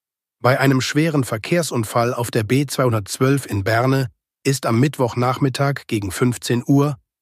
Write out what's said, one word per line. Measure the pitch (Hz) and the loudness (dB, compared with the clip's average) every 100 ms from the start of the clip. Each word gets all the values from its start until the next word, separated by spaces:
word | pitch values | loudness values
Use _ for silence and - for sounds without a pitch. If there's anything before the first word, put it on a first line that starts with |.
| _ _ _ _ | _ _ _ _
Bei | 123 127 | 0 2
einem | 135 131 | 2 2
schweren | - 147 160 147 | 0 0 0 0
Verkehrsunfall | 120 113 - 170 156 131 104 120 120 127 | -2 -4 -2 -2 0 -4 -2 0 0 -2
auf | 107 | -2
der | 123 | -2
B | 110 131 139 | 0 0 0
zweihundertzwölf | - 127 110 98 - 131 139 - | 0 0 0 -4 0 0 0 -2
in | 107 | -4
Berne | 98 113 131 135 127 _ _ _ | 0 0 2 0 -2 _ _ _
ist | 135 135 131 | -2 -2 0
am | 113 | 2
Mittwochnachmittag | 147 135 120 120 127 123 139 123 139 139 - | 2 0 -2 0 -2 0 0 0 -2 -4 -4
gegen | 110 98 | -4 -4
fünfzehn | - 123 - - 120 127 | 0 0 0 -2 -2 2
Uhr | 139 143 139 _ _ | 2 2 -2 _ _